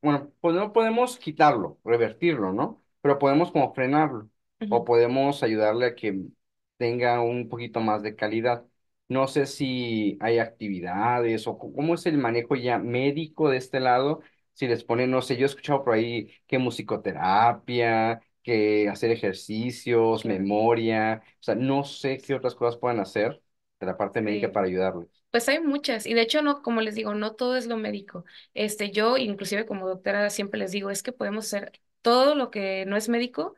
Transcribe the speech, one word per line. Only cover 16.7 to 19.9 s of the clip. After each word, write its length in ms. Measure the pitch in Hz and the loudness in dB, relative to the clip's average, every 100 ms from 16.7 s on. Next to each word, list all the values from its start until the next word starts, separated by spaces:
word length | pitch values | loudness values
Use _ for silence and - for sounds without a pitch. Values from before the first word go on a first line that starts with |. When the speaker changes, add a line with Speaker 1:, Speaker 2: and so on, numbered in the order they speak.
| 113 - 110 104 80 92 98 117 113 - 120 117 113 113 117 - _ | -4 -4 -4 -4 -2 2 4 4 2 -2 0 2 4 2 -2 -8 _
Speaker 1:
que 460 | - 113 107 104 101 | -2 2 4 4 2
hacer 220 | 98 117 | 0 0
ejercicios, 1120 | 113 101 92 - 107 123 120 - | 0 -2 -4 -8 -6 -6 -6 0